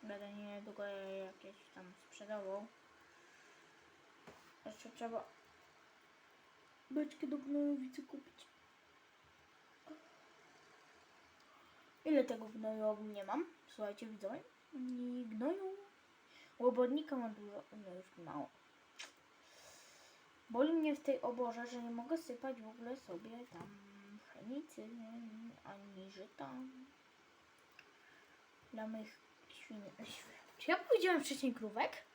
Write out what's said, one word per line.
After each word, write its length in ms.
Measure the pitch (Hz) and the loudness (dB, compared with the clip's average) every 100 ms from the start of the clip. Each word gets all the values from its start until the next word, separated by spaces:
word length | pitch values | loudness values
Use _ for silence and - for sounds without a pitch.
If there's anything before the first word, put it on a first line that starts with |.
Będę 300 | 214 202 202 | -6 -8 -8
niedługo 500 | 208 208 202 208 202 202 | -10 -8 -8 -10 -6 -6
je 320 | 196 196 190 | -4 -4 -4
jakieś 380 | 190 - 190 208 - 185 | -6 -8 -16 -16 -20 -18
tam 180 | 185 190 - | -16 -18 -20
sprzedawał. 600 | - 208 214 190 196 220 - - - - - - - - - - - - - - - - - - - 220 | -14 -6 -4 -2 -4 -6 -14 -20 -20 -20 -20 -20 -20 -20 -20 -20 -20 -20 -20 -20 -20 -20 -20 -20 -14 -12
Jeszcze 240 | 214 233 | -12 -14
trzeba 340 | - 233 226 - - - - - - - - - - - - - - - - - | -8 -4 -4 -6 -16 -20 -20 -20 -20 -20 -20 -20 -20 -20 -20 -20 -20 -20 -20 -2
beczki 360 | 269 294 - 269 | 2 2 0 -2
do 100 | 285 | -2
gnojowicy 680 | 269 285 294 285 262 - | 0 2 4 2 -2 -8
kupić. 440 | - 269 - - - - - - - - - - - - - - - - - 311 - - - - - - - - - - - - - - - - - - - - 311 | -8 -12 -14 -20 -20 -20 -20 -20 -20 -20 -20 -20 -20 -20 -20 -20 -20 -20 -18 -16 -18 -20 -20 -20 -20 -20 -20 -20 -20 -20 -20 -20 -20 -20 -20 -20 -20 -20 -20 -4 8
Ile 180 | 294 | 8
tego 220 | 247 226 220 | 8 4 -4
gnoju 400 | 220 214 220 214 | -4 -2 2 2
ogólnie 380 | 208 214 208 | 2 -4 -6
mam? 220 | 190 240 349 - - | -2 0 0 -6 -18
Słuchajcie, 380 | - 214 208 226 | -6 -6 -4 -10
widzowie. 340 | 214 196 254 - - - | -6 -6 -6 -10 -20 -14
I 520 | 294 254 247 247 247 233 | -6 -4 -2 -2 -2 -4
gnoju. 460 | 214 254 392 381 392 403 - - - - - - - | 0 2 2 -2 -6 -12 -20 -20 -20 -20 -20 -20 6
Obornika 580 | 240 233 247 285 311 269 | 6 8 6 6 2 0
mam 160 | 233 | 0
dużo, 300 | 208 208 202 - | -4 -8 -10 -10
no 240 | 214 196 180 | -14 -10 -10
już 220 | 190 - 165 | -12 -12 -6
mało. 240 | - - - - - - - - - - - - - - - - - - - - - - | -6 -6 -10 -20 -20 -20 -14 -14 -14 -20 -20 -20 -20 -20 -20 -20 -20 -20 -20 -20 -20 -2
Boli 240 | 233 294 | 6 8
mnie 220 | 330 311 285 | 8 6 4
w 60 | |
tej 200 | - 262 | 2 4
oborze, 460 | 247 240 240 233 240 | 2 2 0 0 -4
że 160 | 247 | -4
nie 80 | 233 | -4
mogę 260 | 233 247 330 | -4 0 0
sypać 440 | - 240 269 240 | 0 -6 -4 -4
w 60 | 220 | -8
ogóle 300 | 240 233 262 | -10 -8 -8
sobie 480 | - 180 226 233 247 | -6 -10 -8 -12 -12
tam 460 | - 202 202 196 202 202 208 - - | -12 -14 -14 -18 -18 -16 -18 -16 -14
pszenicy, 480 | 214 269 311 - 220 233 220 233 226 214 233 - | -6 -6 -6 -10 -10 -10 -10 -10 -10 -10 -12 -12
ani 480 | - 202 202 190 190 | -14 -14 -12 -12 -12
żyta. 380 | 190 202 - 135 127 131 - 262 - - - - - - - - - - - - - - - - - - | -12 -12 -10 -8 -6 -8 -12 -18 -20 -20 -20 -20 -20 -20 -20 -20 -20 -20 -20 -20 -20 -20 -20 -20 -20 -12
Dla 140 | 220 220 | -6 -4
moich 320 | 220 214 - - - - | -4 -8 -12 -20 -20 -20
świn-, 560 | - - 214 202 - 226 | -18 -10 -10 -10 -10 -10
świ-, 520 | - - - - - | -10 -12 -16 -18 -4
czy 140 | - | 4
ja 60 | 359 | 4
powiedziałem 460 | - 453 359 339 | 10 10 10 8
wcześniej 300 | 294 262 269 | 6 4 2
krówek? 380 | 233 220 214 - - - | 2 -2 2 0 0 -12